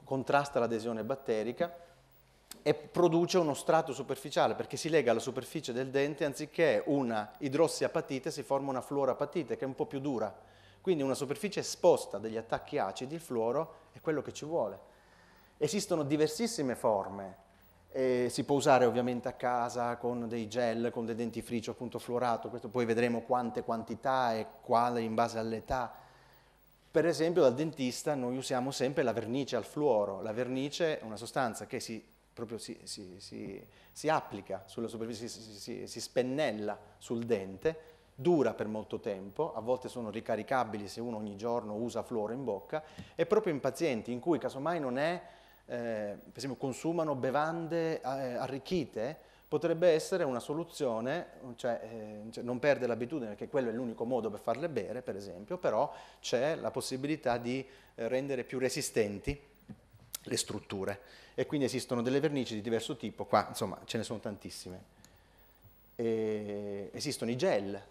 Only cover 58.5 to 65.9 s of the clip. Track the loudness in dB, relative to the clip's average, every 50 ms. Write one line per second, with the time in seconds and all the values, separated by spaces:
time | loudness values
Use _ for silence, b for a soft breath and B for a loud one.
58.5 | -2 0 0 0 0 0 -4 0 2 2 2 2 0 -4 -4 -4 -6 -6 -8 -20
59.5 | -20 _ -18 -18 -18 -18 -18 _ -20 -20 -20 -14 -14 -12 -6 -2 -2 -2 -2 -2
60.5 | -4 -8 -6 -6 -4 -4 -2 -2 -4 -6 B B B B B B B -4 -4 -2
61.5 | 0 0 0 2 0 -2 -2 0 -2 0 2 2 2 2 2 2 0 0 -2 -2
62.5 | -4 -4 -2 0 0 0 0 -2 -8 -6 -6 -10 -6 -6 -2 4 4 4 4 4
63.5 | -2 -4 -4 -4 -4 -8 -10 -6 -4 -4 -4 -4 -6 -6 -6 -8 -8 -8 -10 -14
64.5 | -12 -12 -12 -12 -14 -14 -16 -20 b b b b b b b b b b b b
65.5 | b b b -20 _ _ _ _